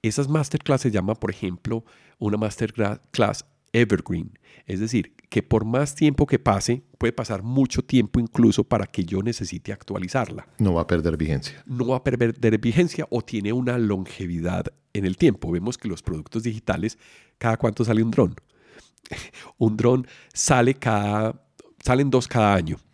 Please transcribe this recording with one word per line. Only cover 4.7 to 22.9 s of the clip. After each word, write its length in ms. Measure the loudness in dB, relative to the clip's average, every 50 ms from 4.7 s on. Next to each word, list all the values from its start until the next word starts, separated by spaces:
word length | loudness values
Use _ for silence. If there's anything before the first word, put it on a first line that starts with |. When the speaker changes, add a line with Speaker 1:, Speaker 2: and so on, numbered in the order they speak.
| -6 -6
Speaker 1:
decir, 340 | -4 -2 -2 -2 -2 -2 _ _ _ _
que 140 | -4 -4
por 220 | 0 _ 0 0 2
más 320 | 2 0 0 0 -2 0
tiempo 280 | 2 2 4 4 4 2
que 140 | 2 2 0
pase, 460 | 2 2 2 2 2 -2 -2 -4 -4 _ _ _
puede 140 | -2 -2
pasar 300 | -2 -2 -6 -6 -6 -6
mucho 400 | -4 -2 2 2 2 2 0 -4
tiempo 380 | -2 2 2 2 2 4 0 -2
incluso 420 | -2 0 _ 4 6 6 6 4
para 240 | 0 _ 0 -2 -2
que 180 | -4 -4 -6 -6
yo 180 | -4 -4 -4
necesite 500 | -4 -4 -6 -6 -8 -8 -10 -10 _ -12
actualizarla. 760 | -12 -12 -10 -10 -8 -8 -8 -4 -4 -4 -4 -4 -8 -14 -16 _ _ 0
Speaker 2:
No 160 | 2 2 4
va 80 | 2
a 40 | 2
perder 300 | 2 0 2 2 0 0
vigencia. 460 | 0 0 -2 -2 -2 -4 -8 -16 -16 -12
Speaker 1:
No 220 | -10 -4 -2 0 0
va 80 | 0
a 80 | 0 0
perder 540 | -2 0 2 0 0 0 2 2 2 2 2
vigencia 480 | 0 0 2 2 2 2 0 -6 -8 -4
o 120 | -4 -6
tiene 300 | -6 -4 -8 -6 -4 -2
una 240 | -2 -2 -2 -2 -2
longevidad 920 | 0 0 0 0 -2 -4 -8 -10 -10 -8 -6 -4 -4 -2 -2 -4 -4 -4 -6 _ _ _ _
en 120 | _ -4 -2
el 120 | -2 0
tiempo. 340 | 4 4 2 2 2 -4 -4
Vemos 260 | -4 -2 -4 -4 -8
que 120 | -6 -8 -8
los 120 | -8 -6
productos 440 | _ -8 -8 -8 -10 -8 -8 -6 -4
digitales, 520 | -4 -6 -6 _ -4 -4 -2 -2 -6 -6 _ _ -20 -20 -20 _ _ _ _
¿cada 180 | -2 -2 0
cuánto 280 | 0 0 -2 0 0 0
sale 200 | 0 2 2 2
un 80 | 2
dron? 240 | 2 2 2 2 0 -8 _ _ _ _ _ _ _ -20 _ _ _ _ _ -16
<laughs> 480 | -14 -14 -14 -16 _ -20 -20 -20 -4 _
Un 180 | 0 0 2
dron 300 | 2 2 4 2 2 0 -6 -14 -20 -20 _
sale 420 | _ -4 0 2 4 4 4 2 2
cada, 680 | 0 0 0 0 2 0 0 0 0 -2 -2 -4 -8 _ _ _ _ -20 _ _ _ -2
salen 240 | 0 2 2 2 2
dos 200 | 2 2 0 2
cada 260 | 2 4 4 6 4
año 240 | 4 2 0 -6 -8 _ _